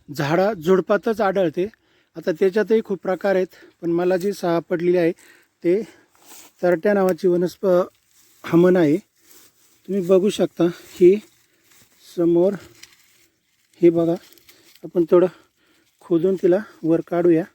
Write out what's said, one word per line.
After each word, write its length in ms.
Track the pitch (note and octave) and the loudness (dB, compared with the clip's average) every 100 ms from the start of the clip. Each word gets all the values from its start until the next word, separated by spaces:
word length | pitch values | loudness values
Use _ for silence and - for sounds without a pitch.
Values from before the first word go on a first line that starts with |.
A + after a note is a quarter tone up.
| - | -14
झाडा 400 | C#3 C#3+ E3+ G3 | -8 -2 0 0
झुडपातच 680 | G3+ D#3 F#3 E3+ G3+ A#3+ G#3+ | -2 0 0 2 -2 -2 -2
आढळते. 460 | G3 F#3+ F3 F3 G3+ - _ _ _ E3 | -2 0 -2 -2 -8 -10 _ _ _ -12
आता 160 | F#3+ | -8
त्याच्यातही 480 | E3 G3 G3+ G#3 A3+ | -2 -2 0 0 0
खूप 140 | - F#3+ | -2 -6
प्रकार 320 | F#3+ F3+ G3+ | -6 -4 -2
आहेत, 200 | F#3 F#3 - - _ | -2 -2 -8 -20 _
पण 80 | E3+ | -4
मला 260 | E3+ F3+ F#3 | -2 0 -2
जी 160 | G3 | -4
सापडलेली 680 | F#3+ F3 E3+ - F3 F3 F3+ | -6 -2 -2 -2 -4 0 0
आहे 140 | E3 F3 - _ _ _ | 0 -2 -10 _ _ _
ते 160 | F3 F#3+ - - _ _ - - - _ | -2 -2 -4 -14 _ _ -20 -20 -20 _
तरट्या 300 | F3 F3 G#3 | -2 0 0
नावाची 340 | G3+ F#3 E3+ F#3 | 0 0 0 0
वनस्प-, 580 | F3 F3 - G3 F3+ - - _ _ _ _ | 0 -2 -4 0 0 0 -8 _ _ _ _
हमन 320 | - E3+ F3+ F#3 | -2 2 4 4
आहे. 200 | D#3 E3+ | 2 0
तुम्ही 1040 | - _ _ - _ _ _ _ - G3+ F3 | -4 _ _ -20 _ _ _ _ -8 -6 0
बघू 220 | F#3+ G3 | 2 2
शकता 340 | - F3+ - | -2 -4 -2
ही 500 | F3 E3+ - - F3+ G#3 - _ _ _ _ _ _ _ - - | -4 -4 -14 2 4 4 -2 _ _ _ _ _ _ _ -14 -4
समोर, 360 | E3+ E3+ F#3 F#3 - _ - _ _ _ _ _ _ _ _ - | 0 2 0 -2 -10 _ -20 _ _ _ _ _ _ _ _ 0
हे 100 | E3+ | 0
बघा, 240 | E3 E3 E3+ - _ _ _ _ _ | 2 0 -4 -8 _ _ _ _ _
आपण 200 | D#3+ F#3 E3 | -8 -4 2
थोडं 160 | F3+ F3+ - _ _ _ _ _ _ | 2 2 -2 _ _ _ _ _ _
खोदून 340 | - E3+ F#3 | -4 -2 -2
तिला 240 | F#3+ F#3 E3+ D3+ - | 0 0 0 -2 -8
वर 180 | D#3+ E3 | -2 -2
काढूया. 420 | - F3 F3 D#3+ G3 | -2 -2 2 2 -2